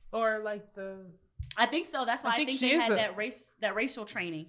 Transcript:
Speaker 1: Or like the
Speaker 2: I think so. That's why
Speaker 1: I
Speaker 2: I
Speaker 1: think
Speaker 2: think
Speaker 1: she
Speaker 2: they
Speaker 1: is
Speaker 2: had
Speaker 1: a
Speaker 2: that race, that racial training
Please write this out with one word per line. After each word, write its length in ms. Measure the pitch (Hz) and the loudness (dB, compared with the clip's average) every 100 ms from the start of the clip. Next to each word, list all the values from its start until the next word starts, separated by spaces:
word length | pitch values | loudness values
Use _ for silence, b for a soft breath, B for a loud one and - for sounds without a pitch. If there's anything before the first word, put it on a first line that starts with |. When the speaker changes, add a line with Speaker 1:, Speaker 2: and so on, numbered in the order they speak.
| - | -8
Speaker 1:
Or 260 | 220 220 214 | 0 0 0
like 340 | 214 208 208 202 | -2 -6 -10 -12
the 320 | 190 190 185 170 _ - - - | -10 -12 -16 -20 _ -12 -4 2
Speaker 2:
I 80 | 233 | 4
think 200 | 320 339 | 2 -2
so. 180 | 277 233 | -2 0
That's 180 | 247 | 0
why 60 | 254 | 2
Speaker 1:
I 40 | |
Speaker 2:
I 20 | 233 | 2
Speaker 1:
think 120 | 277 | 2
Speaker 2:
think 100 | 269 | 2
Speaker 1:
she 100 | 254 | 4
Speaker 2:
they 60 | 311 | 6
Speaker 1:
is 80 | |
Speaker 2:
had 80 | 226 | 6
Speaker 1:
a 20 | 208 | 4
Speaker 2:
that 220 | 208 185 | 2 -2
race, 380 | 220 - - - | -4 -6 -10 -4
that 160 | 214 202 | -2 0
racial 300 | 254 247 208 | -2 -2 -6
training 420 | 220 175 160 | -6 -6 -6